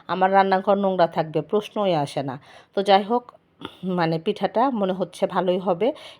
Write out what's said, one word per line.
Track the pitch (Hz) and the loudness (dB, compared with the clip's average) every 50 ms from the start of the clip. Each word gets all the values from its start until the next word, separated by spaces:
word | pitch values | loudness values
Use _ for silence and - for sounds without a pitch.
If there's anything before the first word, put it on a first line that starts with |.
| - | -10
আমার | - 175 185 185 190 196 | -6 -2 0 2 4 4
রান্নাঘর | 196 190 196 190 190 190 208 202 | 4 4 4 2 0 2 2 2
নোংরা | 202 202 190 190 185 170 | 2 2 0 2 2 2
থাকবে | 165 - 170 160 160 156 160 151 | 2 2 -2 -4 -2 -2 -4 -4
প্রশ্নই | - - 208 208 - - 220 208 190 170 | -2 -2 -4 -4 -4 -4 -2 0 0 0
আসে | 151 143 139 - 147 135 | 0 -2 -2 -4 -6 -6
না। | 139 127 147 - - - - - _ - | -6 -8 -12 -14 -20 -20 -20 -18 _ -6
তো | 202 196 | -2 2
যাই | 202 196 196 208 | 4 4 4 4
হোক, | 196 240 247 247 - - - _ _ _ - - - - - - | 2 -2 -2 -4 -6 -20 -20 _ _ _ -16 -16 -16 -14 -10 -6
মানে | 185 180 180 170 160 165 160 | -4 -2 0 0 0 0 -2
পিঠাটা | 160 - 202 - 202 180 - 214 240 277 | -2 -4 -4 -2 -2 -2 0 0 0 0
মনে | 247 214 202 185 180 | 0 0 -2 -2 -2
হচ্ছে | 180 190 170 - - 202 | -2 -6 -8 -6 -4 -4
ভালোই | 185 - 190 175 185 180 190 | -2 0 0 0 0 0 0
হবে। | 180 202 180 170 214 262 311 - - - - | 0 -2 -2 0 0 -2 -2 -4 -10 -20 -14